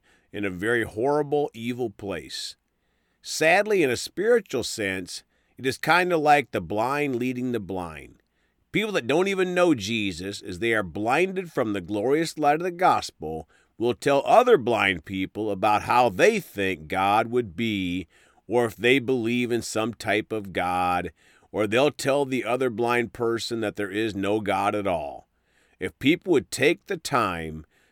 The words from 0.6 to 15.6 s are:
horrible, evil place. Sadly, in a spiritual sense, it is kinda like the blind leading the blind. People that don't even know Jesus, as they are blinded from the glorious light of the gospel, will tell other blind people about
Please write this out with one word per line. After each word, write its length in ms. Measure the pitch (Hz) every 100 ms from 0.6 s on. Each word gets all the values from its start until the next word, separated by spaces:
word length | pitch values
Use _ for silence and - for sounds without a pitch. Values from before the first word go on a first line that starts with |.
| 104 120
horrible, 680 | 107 95 131 147 147 147 143 113
evil 340 | 117 120 120
place. 680 | - 101 87 67 - - - _ _ _ _ _ _
Sadly, 580 | - - 156 180 208 202
in 80 | 139
a 80 | 117
spiritual 680 | - - 208 240 - 127
sense, 600 | 104 - 98 95 90 - - _ _ -
it 80 | 123
is 140 | 120
kinda 360 | - 170 180 170
like 360 | 147 147 135
the 100 | 110
blind 540 | 82 104 117 143 147 123
leading 380 | 123 123 127
the 60 | 120
blind. 640 | 92 92 87 76 65 - _ _ _ _ _
People 200 | 185 214
that 160 | 185 117
don't 200 | 151 190
even 280 | 190 185 180
know 180 | 180
Jesus, 680 | 139 98 117 101 82 95 101
as 160 | - 90
they 160 | 113 110
are 80 |
blinded 680 | 95 78 110 139 185 190 175
from 220 | - 113
the 80 | 101
glorious 560 | 85 104 113 147 165 -
light 200 | 147 151
of 60 |
the 80 | 180
gospel, 800 | 175 180 117 - - 78 80 - _ _ -
will 160 | 117 120
tell 260 | 143 139
other 340 | 131 180 247 214
blind 460 | 117 110 101 90
people 460 | - 95 92 - 107
about 320 | 98